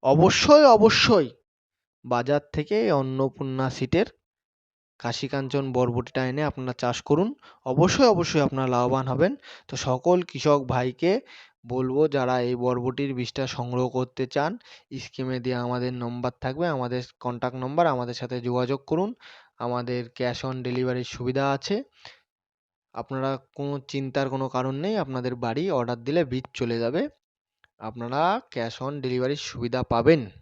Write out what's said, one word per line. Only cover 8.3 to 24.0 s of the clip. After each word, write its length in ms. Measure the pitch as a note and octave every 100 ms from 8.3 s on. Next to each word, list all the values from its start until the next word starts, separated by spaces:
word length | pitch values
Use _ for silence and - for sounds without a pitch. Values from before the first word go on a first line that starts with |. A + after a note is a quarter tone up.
| D#3+
আপনারা 260 | C#3 C3+ C3
লাভবান 380 | B2 B2 C3 C3
হবেন। 260 | B2+ F3+ C#4 - - -
তো 60 | B2+
সকল 400 | - B2+ F3 F3+ F3+
কৃষক 300 | C#3 D3+ C#3+ B2+
ভাইকে 460 | B2+ C3 B2 E3+ G#3+ - - - _ A#2+
বলবো, 340 | B2 C3 C3+ D#3
যারা 280 | C#3 B2+ B2+
এই 140 | B2 B2
বরবটির 560 | B2 B2 B2 B2+ C#3
বীজটা 300 | B2+ A#2+ - C3
সংগ্রহ 420 | - B2 B2 B2+
করতে 340 | B2+ B2 - C3
চান, 240 | C#3+ D3 A#3 - - _ C3
স্ক্রিনে 380 | - - C3 B2+
দেওয়া 200 | A#2+ B2 A#2+
আমাদের 260 | B2 B2
নম্বর 400 | B2 A#2+ A#2+ B2 -
থাকবে, 260 | C3 C#3 E3+
আমাদের 340 | C#3+ B2 B2 B2 _
কন্ট্যাক্ট 380 | B2 A#2+ B2+ B2+
নম্বর, 260 | B2+ D3 E3+
আমাদের 300 | B2+ B2 B2
সাথে 200 | B2 B2+
যোগাযোগ 380 | A#2+ B2 B2 C3+ -
করুন। 280 | D#3 G3+ B3 - - _ _
আমাদের 440 | A#2+ B2 A#2+ B2 A#2+ -
cash 240 | B2 B2 C3
on 80 | B2+
delivery-র 480 | B2 B2 B2+ B2+ A#2+ -
সুবিধা 280 | B2 B2+ C#3
আছে। 240 | C#3 - G3+ C#4 _ - - _ _ _ _ _ _ _
আপনারা 440 | - A#2 C3+ C3+ C3+ _ -
কোনো 200 | C#3+ C#3+ C3+
চিন্তার 420 | C#3+